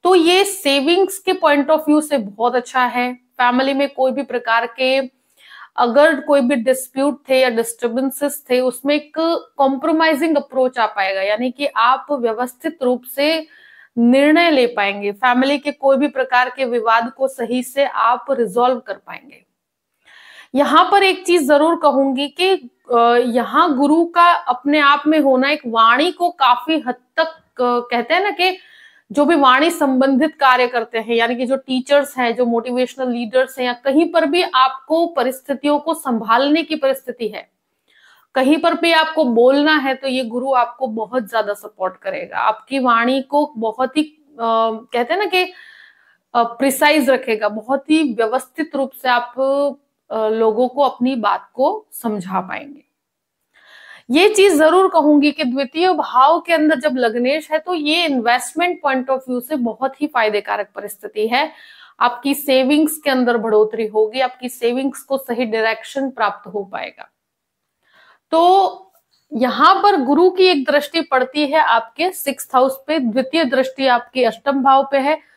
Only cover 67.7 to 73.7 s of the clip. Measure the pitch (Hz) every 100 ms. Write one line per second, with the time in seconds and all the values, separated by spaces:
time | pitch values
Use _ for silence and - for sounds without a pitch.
67.7 | _ _ _ _ _ _ 320 349 381 381
68.7 | - - _ _ _ _ 285 247 240 302
69.7 | 285 403 381 247 285 359 370 370 320 262
70.7 | 294 294 330 311 262 254 294 294 311 294
71.7 | 233 226 - 349 370 - 277 - 254 262
72.7 | 262 - 311 240 226 262 320 285 262 262